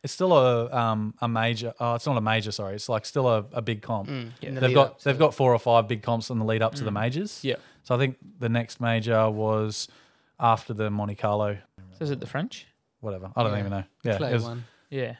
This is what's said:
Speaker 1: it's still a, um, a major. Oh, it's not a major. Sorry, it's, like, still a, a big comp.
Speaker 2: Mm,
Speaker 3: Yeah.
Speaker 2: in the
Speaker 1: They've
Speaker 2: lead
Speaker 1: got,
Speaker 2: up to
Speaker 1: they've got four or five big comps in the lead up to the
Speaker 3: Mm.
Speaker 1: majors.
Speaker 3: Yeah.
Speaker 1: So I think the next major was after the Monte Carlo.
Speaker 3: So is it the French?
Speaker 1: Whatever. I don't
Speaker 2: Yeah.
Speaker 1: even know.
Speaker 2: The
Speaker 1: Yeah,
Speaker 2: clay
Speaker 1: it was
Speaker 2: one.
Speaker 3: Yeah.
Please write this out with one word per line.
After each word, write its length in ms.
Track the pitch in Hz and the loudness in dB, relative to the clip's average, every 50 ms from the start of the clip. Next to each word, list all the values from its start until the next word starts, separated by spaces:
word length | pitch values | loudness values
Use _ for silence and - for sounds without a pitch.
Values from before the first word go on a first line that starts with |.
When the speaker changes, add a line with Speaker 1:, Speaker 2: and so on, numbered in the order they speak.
Speaker 1:
it's 120 | - 143 - | -8 -8 -4
still 180 | - 185 185 | 0 2 6
a, 400 | 175 147 131 127 123 117 117 120 | 6 8 8 6 4 2 0 0
um, 420 | 135 127 117 113 110 107 107 107 110 _ | 0 0 0 2 0 0 -2 -4 -4 _
a 80 | - 117 | -4 -2
major. 460 | 117 113 113 117 120 107 120 117 - _ | 0 0 0 0 -2 -2 -6 -8 -6 _
Oh, 160 | 120 120 117 | -2 -2 -2
it's 100 | 117 - | -2 -2
not 100 | 156 135 | -2 -2
a 60 | 120 | 0
major. 300 | 107 113 110 113 101 107 104 | 0 2 0 0 0 -4 -6
Sorry, 220 | - 104 95 98 | -6 -6 -8 -8
it's, 120 | 107 - - | -8 -4 -4
like, 180 | 120 107 - | -4 -4 -4
still 220 | - - 147 131 123 | -4 -2 0 2 2
a, 160 | 117 110 104 - | 2 2 0 -4
a 100 | - 120 | -8 -6
big 200 | 110 113 113 104 | -4 -4 -6 -6
comp. 260 | - - 117 104 98 - | -4 -6 -6 -4 -4 -6
Speaker 2:
Mm, 220 | 147 131 120 117 123 - | -8 -8 -8 -10 -14 -14
Speaker 3:
Yeah. 100 | - - | -12 -10
Speaker 2:
in 60 | 135 | -4
the 60 | 131 | 0
Speaker 1:
They've 80 | 131 123 | 2 4
Speaker 2:
lead 60 | 127 | 8
Speaker 1:
got, 120 | 143 135 131 | 6 6 6
Speaker 2:
up 100 | - _ | 4 _
to 40 | - | -2
Speaker 1:
they've 140 | 143 135 135 | -2 2 4
got 140 | 160 151 - | 4 2 4
four 180 | - 139 127 120 | 2 4 4 4
or 60 | 110 | 4
five 280 | - 123 117 117 113 104 | 4 4 4 4 4 2
big 140 | 120 110 - | -4 -4 -2
comps 260 | - 117 113 110 - | -2 -2 -2 -2 -4
in 80 | 127 113 | -4 -2
the 60 | 110 | 0
lead 160 | 110 110 110 | 0 0 0
up 140 | 110 113 - | 0 -2 -2
to 80 | 143 131 | -4 -6
the 40 | 107 | -4
Speaker 3:
Mm. 100 | 101 104 | -2 -2
Speaker 1:
majors. 420 | 110 120 127 156 202 208 - - - | -2 -2 -2 -4 -6 -8 -10 -8 -6
Speaker 3:
Yeah. 120 | 135 120 - - - _ _ _ | -6 -6 -6 -8 -18 _ _ _
Speaker 1:
So 120 | - 127 | -2 0
I 20 | 123 | 2
think 180 | 135 135 131 _ - - - - | 2 0 -2 _ -16 -20 -14 -6
the 80 | 123 117 | -4 0
next 320 | 117 120 117 113 - _ | 0 0 -2 -4 -8 _
major 500 | 120 117 113 113 107 117 117 110 110 110 | 0 0 0 0 2 2 4 4 4 2
was 600 | 107 107 110 107 110 110 107 107 104 - - - _ _ _ _ _ _ _ _ _ _ | 2 0 0 0 0 0 0 -2 -4 -6 -8 -10 _ _ _ _ _ _ _ _ _ _
after 340 | 127 117 113 110 - - 120 | 2 2 2 2 0 -10 -6
the 160 | 104 110 107 | -4 -2 -2
Monte 240 | 104 104 104 101 98 | -2 -2 -4 -4 -6
Carlo. 420 | - - 107 104 104 107 104 104 98 - _ _ - 92 - - - | -4 -2 0 0 0 0 -2 -4 -6 -10 _ _ -20 -20 -20 -12 -8
Speaker 3:
So 60 | 165 | -6
is 80 | 147 | -6
it 80 | 143 123 | -6 -6
the 60 | - - | -8 -8
French? 380 | - 135 170 254 - - - _ _ _ _ _ _ _ | -6 -6 -6 -6 -10 -14 -20 _ _ _ _ _ _ _
Speaker 1:
Whatever. 300 | - 110 98 92 92 95 - | -10 -8 -8 -8 -10 -8 -2
I 80 | 123 117 | 0 0
don't 80 | 110 104 | 2 0
Speaker 2:
Yeah. 60 | 104 | 0
Speaker 1:
even 120 | 101 98 | -2 -2
know. 120 | 101 98 92 _ _ _ _ | -4 -4 -6 _ _ _ _
Speaker 2:
The 60 | 120 | -2
Speaker 1:
Yeah, 60 | 107 98 | -2 0
Speaker 2:
clay 100 | 156 127 | 0 0
Speaker 1:
it 20 | 127 | 0
was 80 | 117 110 | -2 -2
Speaker 2:
one. 200 | 117 117 120 120 - _ _ _ _ | -4 -8 -10 -12 -14 _ _ _ _
Speaker 3:
Yeah. 260 | 143 135 127 113 117 | -8 -8 -6 -6 -8